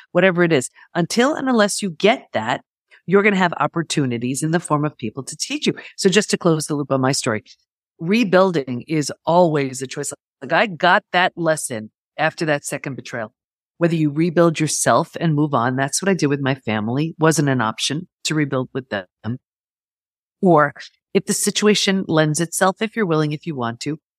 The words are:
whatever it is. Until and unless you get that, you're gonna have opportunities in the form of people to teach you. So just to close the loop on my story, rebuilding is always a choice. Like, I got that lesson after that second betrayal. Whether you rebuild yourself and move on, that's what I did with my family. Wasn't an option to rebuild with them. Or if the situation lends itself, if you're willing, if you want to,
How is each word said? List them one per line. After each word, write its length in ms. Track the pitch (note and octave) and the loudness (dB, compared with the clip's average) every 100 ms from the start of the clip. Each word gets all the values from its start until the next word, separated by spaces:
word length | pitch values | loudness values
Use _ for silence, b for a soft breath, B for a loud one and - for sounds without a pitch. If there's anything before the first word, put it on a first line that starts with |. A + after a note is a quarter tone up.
| B | B
whatever 320 | F3 F#3+ F3 | 2 4 4
it 100 | F3 | 4
is. 160 | D3 - b b | 2 0 b b
Until 400 | E3 E3+ - B3+ | -4 -2 2 0
and 160 | D#4 C4 | 0 0
unless 320 | A#3+ G3+ - | 2 2 0
you 80 | G3+ | -6
get 380 | D#3 F#3+ B3+ - | 0 2 2 -2
that, 280 | A#2+ A2 C3+ _ _ _ b - | -6 -4 -4 _ _ _ b 0
you're 160 | G3 | 2
gonna 120 | G3+ F#3+ | 4 2
have 180 | F3+ - | 0 0
opportunities 840 | D3 E3 D#3 - C3+ A#2+ B2 C#3 | -2 -2 -4 0 0 -2 -4 -4
in 80 | D#3 | 0
the 80 | E3+ | -2
form 260 | - D3 D3 | 0 -2 -2
of 100 | - | -6
people 280 | G#2+ C#3 | -10 -10
to 120 | B2+ D#3 | -12 -10
teach 300 | - D4 A3 | -8 -6 -4
you. 80 | - B B | -4 B B
So 100 | G3 | 2
just 220 | F#3 - | 2 0
to 60 | - | 0
close 300 | F3 D#3 - | 0 0 0
the 80 | D3 | -4
loop 160 | C#3+ | -2
on 100 | C3+ | 0
my 120 | C3 | 0
story, 300 | C#3 - G#2+ - - _ _ _ - | 0 -2 -4 -6 -20 _ _ _ -10
rebuilding 840 | E3 A3 G#3+ F3+ F#3+ E3 C3 A#2+ - | -2 0 4 4 4 2 -4 -6 -4
is 240 | D#3 C#3 - - | -2 -4 -6 0
always 560 | E3+ F3 D3+ C3+ B2 | 4 4 2 -2 -6
a 60 | C3 | -10
choice. 260 | - C#3+ - _ _ | -8 -10 -12 _ _
Like, 120 | B2 | -2
I 140 | D#3+ A3+ | 0 0
got 360 | E3 F3 G3 - | 2 2 2 2
that 220 | F3+ F3+ - | 0 0 0
lesson 560 | D#3+ D#3 - A#2 A2 _ _ - | -2 -2 -4 -8 -10 _ _ -4
after 280 | D#3 - D#3+ | -2 -2 -2
that 180 | C#3+ | -2
second 320 | - C#3+ D3+ B2+ | -4 -8 -8 -12
betrayal. 380 | A#2+ B2 G#2+ _ _ _ _ - | -10 -8 -10 _ _ _ _ -2
Whether 180 | E3+ E3 | 0 2
you 120 | D3+ | 0
rebuild 480 | C#3+ E3+ E3 E3+ D#3 | 0 0 4 2 2
yourself 600 | D3+ - C#3 A#2+ E3 - | -2 0 2 2 2 -4
and 160 | E3+ D3 | -2 0
move 180 | D3+ | 0
on, 220 | C3+ A#2+ C3 | 0 0 0
that's 260 | C#3 - | -2 -2
what 60 | F#3+ | -2
I 60 | |
did 140 | F#3 D3 | 0 0
with 120 | C#3+ | 0
my 160 | C3+ C3+ | -2 -2
family. 580 | - G#2+ G#2+ C3 D#3+ - | -4 -4 -2 -2 -4 0
Wasn't 300 | D#3 D#3+ C#3+ | 2 4 2
an 100 | B2+ | 2
option 460 | A2 - - C#3+ F3+ _ | 0 -2 -4 -6 -8 _
to 100 | - D#3 | -4 -2
rebuild 340 | C#3+ C3 B2+ | -2 -4 -4
with 140 | C3+ C3 | -8 -6
them. 160 | G2+ F2+ _ A2 B2+ _ _ _ _ _ _ _ _ _ _ | -8 -8 _ -8 -8 _ _ _ _ _ _ _ _ _ _
Or 320 | F#3+ D#3 C#3+ - - _ _ | 4 6 4 -2 -20 _ _
if 120 | G3 - | -4 -2
the 80 | |
situation 720 | G3 G#3 - G#3 G3+ - F#3+ - | -4 -2 0 2 2 0 -2 0
lends 320 | D#3 D#3 D3+ | 0 2 0
itself, 420 | E3 - F#3+ F#3 | -4 0 0 0
if 140 | A3 - | -6 -4
you're 100 | G3 | -2
willing, 260 | D#3 D3+ | 0 -2
if 120 | D3+ E3 | -4 -8
you 100 | C#3 | -6
want 240 | A#2 A#2 | -6 -6
to, 160 | D3 D#3 _ | -8 -8 _